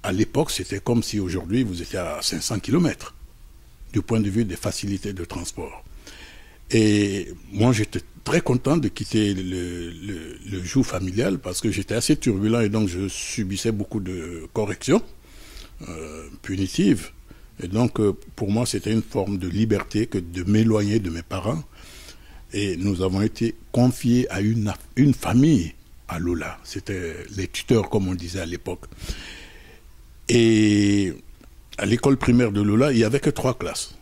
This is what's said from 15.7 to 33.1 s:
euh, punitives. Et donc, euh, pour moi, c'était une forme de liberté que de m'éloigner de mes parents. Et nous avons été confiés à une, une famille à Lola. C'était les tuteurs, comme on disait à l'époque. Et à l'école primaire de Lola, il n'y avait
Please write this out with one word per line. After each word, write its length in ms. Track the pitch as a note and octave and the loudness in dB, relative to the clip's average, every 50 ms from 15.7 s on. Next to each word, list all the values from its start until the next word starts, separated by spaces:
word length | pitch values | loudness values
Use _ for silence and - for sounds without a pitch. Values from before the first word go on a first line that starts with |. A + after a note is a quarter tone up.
| - - D#2+ | -18 -16 -14
euh, 400 | E2 E2+ D#2+ D#2+ D#2 D2+ D#2 D2+ C#2+ - - | -12 -12 -12 -12 -12 -12 -14 -14 -16 -18 -16
punitives. 680 | - - G2 F#2+ F#2+ F#2+ - - F#3 G3+ C#3+ G2 - - - - - - - - - - - - - | -8 -6 -2 -2 -2 -2 0 2 4 4 4 2 0 -12 -16 -20 -20 -20 -20 -20 -20 -20 -16 -12 -10
Et 60 | F2 | -4
donc, 320 | F#2+ A2 B2 - - - | 0 2 2 2 2 2
euh, 160 | G#2+ G2+ F#2 - - - - | 2 2 2 0 -8 -18 -6
pour 160 | - A#2 G2 | -6 -2 0
moi, 140 | G#2 A2+ B2 | 0 0 0
c'était 260 | - - G2+ - G#2 | 0 -4 -4 -2 0
une 100 | A2 A2+ | 0 0
forme 360 | A2 - - A2 F#2+ G2 G2+ | -2 -2 -2 -2 -2 -2 -4
de 100 | F#2 F#2+ | -4 -4
liberté 600 | F2+ E2 G2+ A2+ A2 A2 G2 - - - G#2 - | -4 0 0 2 2 2 0 0 -2 -2 -2 -2
que 100 | - - | 0 -2
de 260 | G2+ F2 E2+ F2 F#2 F2 | -6 -6 -6 -8 -6 0
m'éloigner 560 | F2+ G#2 G#2+ A2 A2+ A2 G#2+ G#2 G2+ G#2 A2+ | 2 4 6 6 6 4 4 2 2 2 0
de 100 | G2+ F2 | 0 -2
mes 120 | E2 E2 | -6 -6
parents. 420 | D#2+ - - F#2+ F2+ G#2+ C#3 D#3+ D3+ - - - - - - - - - - - - - - - - - | -8 -8 -8 -4 -4 -4 -4 -4 -6 -10 -16 -20 -20 -20 -20 -18 -18 -18 -20 -20 -20 -20 -20 -20 -18 -8
Et 240 | - G2+ G#2 G2 F2+ | -6 -4 -2 -2 -2
nous 260 | - F#2 G#2 G2 E2+ | -2 0 -2 0 2
avons 200 | F#2 F#2+ F2+ G2 | 0 0 2 2
été 340 | G#2 A2 - - A#2 A#2 - - - - | 0 0 0 0 -2 -2 -2 -6 -12 -2
confiés 580 | - A#2+ B2 B2+ B2 - - B2 A#2+ B2 B2 - | 2 4 4 4 4 2 2 4 4 4 4 0
à 120 | - G2+ | -2 0
une, 320 | G2+ G#2+ A2+ A#2 G#2 G#2 - - - - - | 0 2 2 2 0 -2 -4 -6 -12 -8 2
une 160 | - C#3 C#3+ B2 | 4 6 6 6
famille 600 | - - - A2 B2 C#3 E3 D#3 G#2 E2+ E2 - - - - - - - - | 2 0 2 4 6 6 8 6 4 2 -2 -8 -14 -20 -20 -20 -20 -12 -8
à 100 | F2 E2 | -6 -4
Lola. 400 | E2+ F2 F2 E2 D2+ D2+ - - - | -2 -2 -2 -2 -4 -8 -10 -14 -16
C'était 500 | - - G2 - - G2+ F#2 F2+ E2 D#2+ - - - - | -12 -12 -10 -8 -6 -6 -6 -6 -8 -8 -10 -14 -10 -8
les 100 | G2 F#2+ | -8 -8
tuteurs, 420 | - - - - - B2+ A2+ F#2+ - | -6 -6 -10 0 2 2 2 2 2
comme 200 | - G#2+ F#2+ F#2 | 0 0 0 0
on 40 | F#2 | -2
disait 280 | F2 E2+ F2 F2+ F#2 | -4 -6 -8 -8 -8
à 40 | F2 | -8
l'époque. 400 | E2 F2 E2+ - F#2+ F2+ - - - - - - - - - - - - - - - - - - - - - - - - - - - - - - | -6 -8 -8 -8 -10 -10 -10 -12 -18 -16 -14 -10 -10 -10 -10 -10 -16 -16 -18 -18 -20 -20 -20 -20 -20 -20 -20 -20 -20 -20 -20 -20 -20 -20 -14 -4
Et 840 | - A#2+ A#2+ A#2 A2+ A2 G#2+ G#2+ G#2 G#2 G#2 G2+ G2+ G2+ G2+ G2 F2+ C#2+ - - - - - - - - - - - - | 2 4 6 6 8 6 6 6 6 6 6 6 4 4 4 2 0 -4 -8 -16 -20 -20 -20 -20 -20 -20 -20 -20 -14 -8
à 80 | - G2+ | -4 0
l'école 320 | G2 A2+ A#2 - C#3 C#3 | 0 4 4 6 4 4
primaire 340 | B2 - - A#2+ B2 B2 A2 | 4 4 4 4 4 4 4
de 100 | G2+ G2+ | 2 2
Lola, 300 | G#2 G2+ G#2 A2+ C3+ D3+ | 2 4 4 4 4 4
il 60 | C3+ | 4
n'y 60 | A2+ A2+ | 4 4
avait 160 | G#2+ | 4